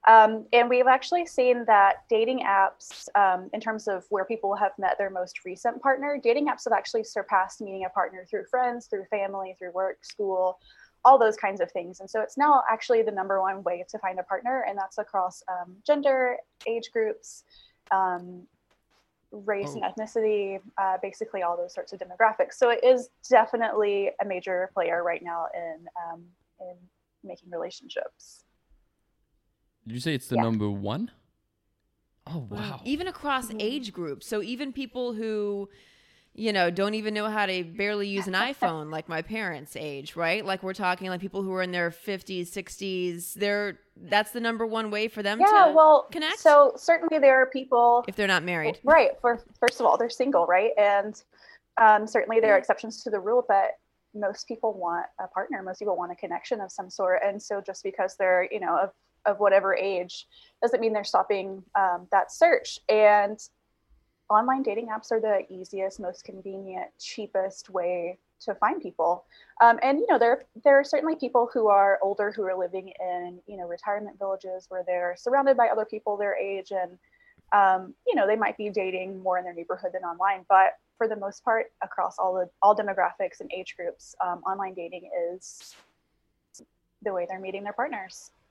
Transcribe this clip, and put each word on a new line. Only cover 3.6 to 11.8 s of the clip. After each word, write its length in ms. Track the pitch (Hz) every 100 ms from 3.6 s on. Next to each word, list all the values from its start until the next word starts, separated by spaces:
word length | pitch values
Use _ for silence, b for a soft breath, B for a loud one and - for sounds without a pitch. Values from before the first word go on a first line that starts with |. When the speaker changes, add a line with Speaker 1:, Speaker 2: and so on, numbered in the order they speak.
| 220 220 214
Speaker 1:
of 160 | 190 -
where 140 | 202
people 320 | 190 226 196 208
have 160 | 202 196
met 200 | 190 -
their 120 | 196
most 340 | 190 180 -
recent 380 | 185 190 240 240
partner, 360 | 269 269 285 285
dating 260 | 240 247 294
apps 160 | 247
have 80 | -
actually 300 | 214 - 226
surpassed 560 | 220 220 196 196 190 -
meeting 240 | 208 190 185
a 40 |
partner 360 | 202 180 190 180
through 160 | 208 185
friends, 400 | 254 247 240 -
through 160 | 202 190
family, 500 | 214 196 196 190 185
through 120 | 180
work, 340 | 180 190 - -
school, 540 | - 202 185 185 180 b b b b
all 140 | 240 269
those 160 | 220 214
kinds 240 | 202 196
of 100 | 180
things. 280 | 190